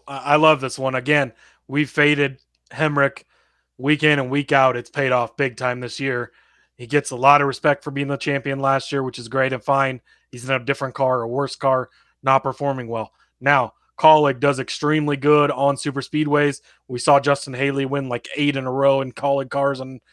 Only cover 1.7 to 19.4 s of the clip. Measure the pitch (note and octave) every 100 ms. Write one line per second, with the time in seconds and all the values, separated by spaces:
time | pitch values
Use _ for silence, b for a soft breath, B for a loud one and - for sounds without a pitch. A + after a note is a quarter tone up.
1.7 | C#3 C#3+ D3+ D3 C#3+ C#3 C3 _ _ _
2.7 | - D#3 C#3+ C#3 - _ _ _ _ _
3.7 | - C3+ D3+ D3+ C#3+ B2+ C#3+ C#3 C#3 C3
4.7 | A#2+ - C#3+ C3+ B2 A#2 - C3+ A2+ B2+
5.7 | B2 A#2+ - C3+ B2 A#2+ _ _ _ _
6.7 | - A#2 C#3+ - B2 C3+ D3 C#3 B2+ D3+
7.7 | C#3+ D3+ C#3 C#3 C#3 D3 C#3 C#3 C3+ C3+
8.7 | C3+ - C#3 C3 B2 A#2 C3+ C3 B2+ -
9.7 | C#3 C3+ B2+ _ _ _ A#2+ B2+ C3 A#2+
10.7 | C3+ C3+ B2+ C3 B2+ A#2 C3 C#3 - C#3
11.7 | C3 B2 _ _ _ C3+ C3+ C#3 - C#3+
12.7 | C3 A#2 A#2 G#2+ _ _ - C3+ C#3+ A#2
13.7 | _ _ - D#3 D#3 C#3+ B2 C#3 C3 B2+
14.7 | - D3 D#3 D3 C#3 C#3+ D3 C#3+ C3 C#3
15.7 | C#3 D3 C3+ - D3+ D3 D3 D3 C3 b
16.7 | b - B2 - C#3 C#3 C#3 C#3 B2+ C#3
17.7 | C#3 C3+ C#3+ C3+ A#2+ - D3+ D3 C3+ C3
18.7 | C3+ C#3 C3+ C3 - C#3+ C#3